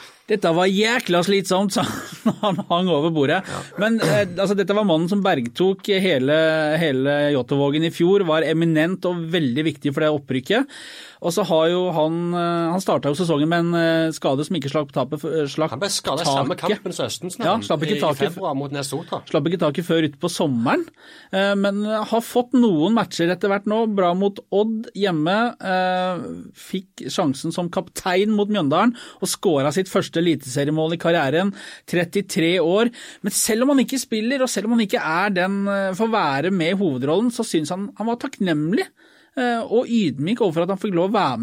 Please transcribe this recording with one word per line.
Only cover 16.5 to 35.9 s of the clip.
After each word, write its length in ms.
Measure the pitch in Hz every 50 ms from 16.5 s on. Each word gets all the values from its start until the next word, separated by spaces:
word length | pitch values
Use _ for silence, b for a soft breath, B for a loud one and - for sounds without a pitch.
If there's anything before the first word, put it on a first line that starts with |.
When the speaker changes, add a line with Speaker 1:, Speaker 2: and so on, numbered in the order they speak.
| - 180
Speaker 1:
taket. 160 | - 180 208
Speaker 2:
kampen 180 | 208 - 185 165
som 140 | - 143 110
Østensen, 380 | - - - - - - - 165
Speaker 1:
Ja, 80 | 202 233 202
slapp 220 | - 170 151 160 156
ikke 80 | -
Speaker 2:
i, 60 | - 185
Speaker 1:
taket 160 | 160 143 -
Speaker 2:
i 80 | - -
februar 260 | 170 - 190 165 143 135
mot 160 | 143 139 147
Nesotra. 460 | 139 135 139 135 151 175 - - 135 - -
Speaker 1:
Slapp 160 | - 160 147 170
ikke 140 | 180 175 175
taket 240 | 151 139 - 170 -
før 160 | 165 165 160
ut 160 | 147 147 -
på 80 | - 175
sommeren, 540 | - - 185 151 127 117 113 143 220 359 339 - B B B B B B B B
eh, 220 | B 190 196 202 202
men 240 | 202 196 202 196 202 208 214
har 320 | 220 214 214 208 220 233
fått 320 | 233 - - 247 240 240
noen 400 | - 247 240 226 175 147 151 190 226 226
matcher 320 | 190 - - - 170 170
etter 160 | 180 175 - 202
hvert 160 | 196 202 -
nå. 160 | 208 208 226 233 220 208
Bra 160 | 196 180 175
mot 240 | 175 185 196 202 196 - - -
Odd 400 | - 196 214 220 220 220 233 -
hjemme, 460 | - 190 196 196 170 151 151 170 196 214 233 240 -
eh, 720 | - - 190 185 185 185 185 185 185 185 185 180 170 - - 170 175 - -
fikk 560 | - - - - - 190 - _ - - - -
sjansen 420 | - - 180 143 135 - - 160 165
som 160 | - 175 170
kaptein 640 | - 190 175 - - - - 190 180 190 208 214 220
mot 160 | 202 208 202
Mjøndalen 400 | 208 202 160 135 147 175 214 247 233 B B B B B
og 100 | - 185
skåret 400 | - - - 202 160 139 135 151 139 185
sitt 80 | 190 185
første 280 | - 202 - - - 165
eliteseriemål 800 | 170 175 156 - - 127 120 139 143 143 156 160 160 160 175
i 20 | 170
karrieren, 540 | - 175 170 170 147 131 143 165 190 202 196 B B B B B B
trettitre 720 | - - 175 170 175 - 202 196 196 - 196 165 165 180 190
år. 300 | 156 165 180 208 233 240 B B B B B B
Men 120 | B 208 -
selv 280 | - - - 220 220
om 60 | 254 277 285
han 100 | 269 233
ikke 160 | - 269 262
spiller, 400 | - - 226 214 214 233 277 269
og 80 | 254 247
selv 160 | - 233 196
om 60 | 220 240
han 120 | 233 220
ikke 120 | - - 240
er 280 | - 156 160 175 196 214
den, 300 | 196 180 175 190 196 202 196 202
eh, 240 | 202 196 196 190